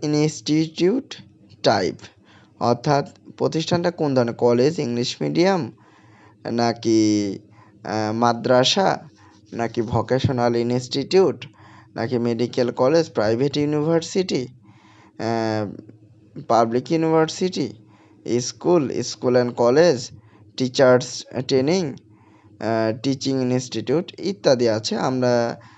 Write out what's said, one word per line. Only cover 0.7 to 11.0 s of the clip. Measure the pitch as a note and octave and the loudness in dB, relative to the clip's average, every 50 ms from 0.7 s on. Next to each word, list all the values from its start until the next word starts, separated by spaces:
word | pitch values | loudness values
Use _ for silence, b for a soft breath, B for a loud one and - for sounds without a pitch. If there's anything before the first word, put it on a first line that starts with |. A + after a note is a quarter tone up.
| D#3+ - E3+ F#3 A#3 C4+ - - - - - - _ _ _ - - - | -2 0 0 2 0 0 -4 -8 -16 -20 -20 -20 _ _ _ -20 -8 -2
টাইপ, | - C3+ A2 G2 F#2 D2+ - - - - _ _ b b b b b b b b | 0 2 2 2 0 -2 -4 -8 -14 -20 _ _ b b b b b b b b
অর্থাৎ | - A#2+ A#2+ A#2+ - D3+ C#3+ C#3+ C#3 - - - - - - | 0 0 0 0 0 0 0 0 0 -4 -10 -20 -20 -14 -6
প্রতিষ্ঠানটা | - B2+ C3+ D3 D#3+ D#3+ - F3+ E3+ F3 F3 | -4 -4 -2 -2 -2 -4 -2 -2 0 0 -2
কোন | E3+ - D#3+ C#3+ C3+ | -2 -2 -2 0 2
ধরনের, | B2+ A#2+ A#2+ A2 | 0 0 0 0
কলেজ, | - B2+ A#2+ A#2+ A#2+ B2+ D3+ E3 - | 0 0 2 4 4 2 2 0 -2
ইংলিশ | C#3+ A#2+ A#2+ A#2+ B2 - - - | -4 -4 -4 -4 -4 -6 -6 -6
মিডিয়াম, | D3 D3 D3 D#3+ F3 G3 G3 F3 B2+ - - b b b b b b b b b b b b b - A#2 | -6 -2 0 2 2 2 2 0 -4 -6 -10 b b b b b b b b b b b b b -10 -6
নাকি, | A#2 A#2 A#2 A#2 A2+ - - A2+ A2+ A2 G#2+ G#2+ G#2 G#2 G2+ G2 F#2 - - _ b b b b b b - | -2 0 0 0 -2 -2 0 2 2 4 4 2 2 0 -2 -4 -6 -10 -14 _ b b b b b b -10
আহ, | D#2+ G#2 G#2+ G#2+ G#2+ | -6 -4 -4 -4 -4
মাদ্রাসা, | A2 A2+ A#2+ A#2+ A#2 A#2 G#2 A#2+ B2+ B2+ C3 - - G3+ F#3+ F3+ D3 - - - _ b b b b b b - | 0 2 2 2 2 2 2 2 4 4 4 4 2 2 2 2 0 -2 -6 -16 _ b b b b b b -12
নাকি | - A2+ A#2 A2+ A2+ A#2+ | -8 -6 -6 -4 -4 -4
ভোকেশনাল | A2 A#2 B2 A2+ G#2+ - B2+ C3 - - C3+ A#2+ A#2+ A#2+ A#2+ | -4 -2 -2 -2 -2 0 -2 0 0 0 0 0 0 0 0
ইনস্টিটিউট, | A#2 A#2 A#2+ B2 B2+ B2+ - - C#3 | 0 -2 0 -2 -2 -4 -4 -6 -6